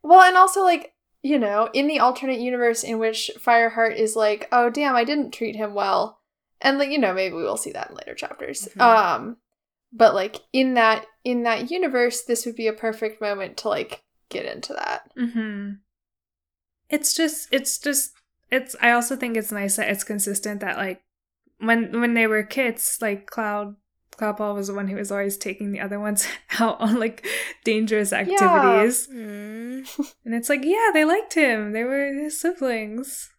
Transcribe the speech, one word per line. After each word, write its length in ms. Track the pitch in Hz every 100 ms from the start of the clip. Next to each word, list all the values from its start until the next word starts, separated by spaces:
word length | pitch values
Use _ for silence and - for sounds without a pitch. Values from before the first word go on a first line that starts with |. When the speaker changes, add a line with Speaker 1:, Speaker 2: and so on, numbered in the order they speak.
Speaker 1:
Well, 180 | 311 359
and 160 | 370 370
also, 260 | 381 392
like, 300 | 370 330 - _ _ _
you 160 | 277 285
know, 300 | 214 208 226
in 120 | 254 285
the 120 | 294
alternate 400 | 240 254 269 254
universe 420 | 247 247 240 226
in 160 | - 226
which 320 | 226 220 - -
Fireheart 560 | - 233 233 226 226 -
is 200 | 220 220
like, 320 | 214 214 -
"Oh, 180 | 247 240
damn, 240 | 254 285 247
I 80 |
didn't 280 | 233 294 254
treat 220 | - 226 220
him 180 | 208
well." 460 | 202 196 196 208 _ _ _ _ _
And, 160 | 269 277
like, 100 | 277
you 80 | 294
know, 140 | 208
maybe 220 | 185 190
we 80 | 165
will 160 | - -
see 140 | -
that 180 | - -
in 60 | -
later 180 | -
chapters. 540 | - - - - - -
Speaker 2:
Mm-hmm. 120 | -
Speaker 1:
Um, 560 | 240 226 185 135 - 240 _ _ _ _ _
but, 220 | 233 226
like, 220 | 196 202 - _
in 220 | 254 262
that, 300 | 247 226 220 - _
in 180 | 247 240
that 280 | 233 226 247
universe, 520 | 359 330 254 240 240
this 240 | - 233 240
would 100 | 226
be 120 | 220
a 40 |
perfect 480 | 220 226 220 220 214
moment 380 | 208 202 185 -
to, 100 | 220
like, 340 | - - - _ _ _
get 160 | - -
into 260 | - -
that. 380 | - - - - -
Speaker 3:
Mm-hmm. 540 | 240 233 220 202 202 202 _ _ _ _ _ _ _ _ _ _ _
It's 260 | 302 302
just, 340 | - 320 311 -
it's 260 | 269 269 -
just, 340 | 294 285 - _ _ _ _
it's, 240 | 262 262 -
I 100 | 240
also 220 | 240 240 262
think 200 | 247 226
it's 160 | 214
nice 240 | 208 202 202
that 120 | -
it's 140 | 202
consistent 560 | - 208 202 202 214 202
that, 160 | 196 -
like, 240 | 190 185 _ _ _ _ _ _
when, 420 | 220 233 214 226
when 140 | 240
they 120 | 233 220
were 160 | 214
kids, 540 | 214 269 247 233 - -
like, 240 | 220 202 202
Cloud 500 | - 214 208 202 208 _ _ _ -
Cloudpaw 380 | 214 208 208
was 120 | 202 196
the 80 |
one 140 | 202 196
who 80 | 202
was 140 | 202
always 260 | 202 196 196
taking 340 | 202 196 208
the 80 | 202
other 180 | 196 202
ones 280 | 208 208 - -
<laughs> 160 | _ -
out 200 | 233 -
on, 180 | 220 233
like, 260 | 226 226 - - - -
dangerous 480 | - 220 220 214 202
Speaker 1:
Yeah. 60 | -
Speaker 3:
activities. 880 | 262 392 381 320 262 202 226 254 277
Speaker 2:
Mm. 1040 | 254 214 202 208 220 233 262 262 - 277 _
Speaker 3:
And 100 | 226
it's 140 | 233 233
like, 140 | 285
yeah, 260 | 285 415 440
they 120 | 311
liked 300 | 311 381 440
him. 380 | 330 277 220 208
They 120 | 220
were 280 | 240 277 277
his 260 | 277 302 302
siblings. 920 | 330 349 262 226 214 226 277 - -